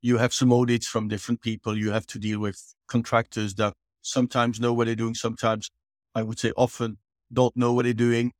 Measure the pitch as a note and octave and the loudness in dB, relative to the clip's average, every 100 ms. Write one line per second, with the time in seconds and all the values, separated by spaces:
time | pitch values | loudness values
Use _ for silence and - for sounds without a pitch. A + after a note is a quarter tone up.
0 | B2 A#2+ A2+ - B2+ A#2+ B2 A#2+ - A2+ | 2 4 2 4 4 6 4 0 0 -4
1 | G#2+ G#2 - A#2+ A#2 A2 - G#2+ G#2+ G#2 | -4 -6 -4 -4 -4 -4 -4 -2 -2 -2
2 | - A2+ G#2+ G#2+ G#2 F#2+ - _ _ A#2+ | -4 -8 -4 -4 -4 -6 -16 _ _ -4
3 | A#2 A#2 A2+ - G#2+ G2 G#2+ - _ _ | 0 0 0 -4 -4 0 -2 -2 _ _
4 | - - B2 B2+ A#2+ A2 A#2+ A#2+ A#2 A2+ | -6 -2 0 2 0 2 0 2 0 0
5 | A2+ A2+ A#2 A2+ A#2 A2 - _ _ _ | -4 -2 -6 -2 -2 -2 -6 _ _ _
6 | _ - A2 A2 A#2 - B2 - A#2 G#2+ | _ -6 -6 -2 -4 2 0 0 -6 -6
7 | _ _ _ B2 B2 B2 A#2+ A#2+ B2 A2+ | _ _ _ 2 2 2 2 2 0 2
8 | A#2+ A#2 A#2+ | 2 2 0